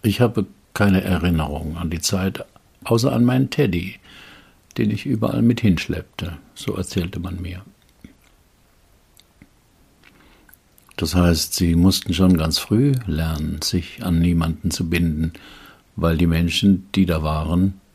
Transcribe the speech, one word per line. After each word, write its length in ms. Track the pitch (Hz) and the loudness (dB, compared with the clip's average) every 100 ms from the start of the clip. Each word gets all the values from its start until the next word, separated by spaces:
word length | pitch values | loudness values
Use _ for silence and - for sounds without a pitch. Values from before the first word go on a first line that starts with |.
Ich 180 | 110 98 | 0 2
habe 240 | 117 110 98 - _ | 2 2 -6 -10 _
keine 300 | - 101 92 | 0 2 4
Erinnerung 720 | 95 87 87 82 73 71 78 80 | 2 0 0 0 -2 -6 -8 -8
an 120 | 82 | -6
die 100 | 82 | -4
Zeit, 460 | - 95 95 - - - _ _ - | -2 -2 -2 -6 -14 -20 _ _ 0
außer 260 | 113 127 | 2 2
an 140 | 120 120 | 2 4
meinen 240 | 127 131 | 4 0
Teddy, 460 | - 139 87 92 - - - - - _ _ _ - | 0 0 0 -6 -14 -20 -20 -20 -20 _ _ _ -2
den 140 | 110 | -2
ich 140 | 110 - | -2 -4
überall 360 | 107 113 - | -2 -2 2
mit 180 | 117 117 | 2 2
hinschleppte“, 800 | 110 82 - 87 - - 87 80 - - | 2 2 0 -6 -8 -10 -10 -10 -18 -12
so 200 | - - | -8 -6
erzählte 440 | 92 101 87 85 | -4 -4 -4 -6
man 220 | 90 87 | -8 -8
mir. 240 | 87 90 98 _ _ _ - _ _ _ _ _ _ _ _ _ _ _ _ _ - _ _ _ _ _ _ _ _ _ _ _ _ _ _ - | -10 -12 -16 _ _ _ -20 _ _ _ _ _ _ _ _ _ _ _ _ _ -20 _ _ _ _ _ _ _ _ _ _ _ _ _ _ -6
Das 200 | 80 92 | -2 2
heißt, 380 | 87 82 - | 2 2 -2
Sie 220 | - 85 85 | -2 0 4
mussten 380 | 92 92 - | 4 2 -4
schon 240 | 87 92 87 | 2 4 4
ganz 220 | 80 - | 2 -2
früh 340 | - 107 143 131 92 | 0 2 2 0 -2
lernen, 540 | 78 80 76 78 78 | -2 -2 -4 -6 -6
sich 420 | - 90 82 - | -2 -4 -4 -8
an 160 | 92 82 | -2 2
niemanden 520 | 85 85 80 80 87 | 2 2 0 -2 -4
zu 180 | - 82 | -4 -2
binden, 440 | 85 85 78 80 - - - - - _ - | 0 0 0 -4 -6 -20 -20 -20 -20 _ -2
weil 220 | 82 80 | 0 2
die 100 | 85 | 2
Menschen, 600 | 82 85 - 101 95 - - | 2 0 2 4 4 0 0
die 100 | 87 | 2
da 180 | 80 | 2
waren 580 | 78 78 78 87 95 98 _ | 0 -2 0 2 0 -2 _